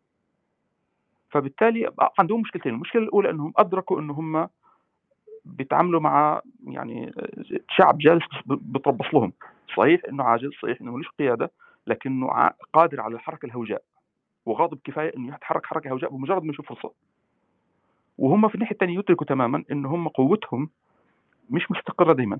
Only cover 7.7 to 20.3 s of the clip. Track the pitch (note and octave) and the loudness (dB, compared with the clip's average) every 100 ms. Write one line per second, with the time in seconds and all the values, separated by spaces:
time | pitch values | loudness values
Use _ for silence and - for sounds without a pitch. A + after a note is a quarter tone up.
7.7 | - E3 C#3+ D3 E3+ - C3+ - C#3 A2 | 4 4 6 6 6 2 -8 -6 -6 -4
8.7 | C3 C#3+ A#2+ - D3+ G2 - - _ - | -2 0 -2 0 2 2 -2 -16 _ -8
9.7 | - B2 F3 - C#3 B2 A#2 C#3 - - | 2 4 4 0 -4 2 0 0 -8 -8
10.7 | - - B2 E3 - C#3+ A#2 - - _ | -8 -8 -10 -10 -2 0 0 -2 -8 _
11.7 | _ - B2+ C3 C3 B2+ A#2 - - - | _ -6 -4 -2 -4 -2 2 2 0 0
12.7 | D#3 E3+ C#3 A2 A2+ - D#3 C3 A#2+ A2 | 4 4 2 -8 -8 -10 -12 -10 -8 -6
13.7 | G2 - _ _ _ _ _ - A2 E3 | -6 -8 _ _ _ _ _ -4 -2 -2
14.7 | - - D3+ D#3 C3 B2 D3 - D#3+ - | -4 -10 -6 -6 -6 -10 -12 -4 -4 -2
15.7 | D#3+ D3 B2+ D3+ C3+ C3+ F#3 D#3 C#3+ - | -6 -6 -6 -6 -6 -4 -2 -4 -8 -12
16.7 | - - - _ _ _ _ _ _ _ | -14 -14 -16 _ _ _ _ _ _ _
17.7 | _ _ _ _ - C3+ G3+ G#3+ F#3 A3+ | _ _ _ _ -2 4 4 4 2 -4
18.7 | - F#3 F3 G3+ E3+ D#3 C3+ A#2+ D3 - | -2 -2 -2 -2 -2 0 0 0 -2 -4
19.7 | C#3+ C#3 E3+ E3 - C3+ | -6 -4 -4 -2 0 2